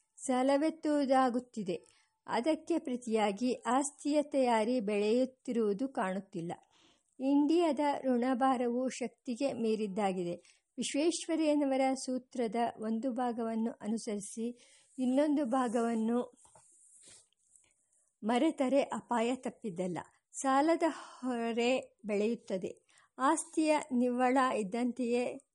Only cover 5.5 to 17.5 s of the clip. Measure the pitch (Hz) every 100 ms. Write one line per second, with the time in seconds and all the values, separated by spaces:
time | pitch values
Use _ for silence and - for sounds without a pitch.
5.5 | 233 214 196 269 269 190 190 196 180 170
6.5 | - _ _ _ _ _ - 262 285 294
7.5 | 330 339 277 294 285 262 247 254 240 269
8.5 | 247 247 240 254 - 233 _ - 226 277
9.5 | - 226 214 214 190 196 185 175 175 -
10.5 | _ _ - - 277 339 330 - 320 311
11.5 | 294 277 262 262 262 - 254 247 254 226
12.5 | 233 233 - 214 226 269 233 247 233 226
13.5 | 226 226 - 208 220 - 208 202 - 233
14.5 | 240 - - _ - 254 262 302 294 262
15.5 | 262 247 233 233 226 220 240 - - -
16.5 | - - - - - - - _ _ _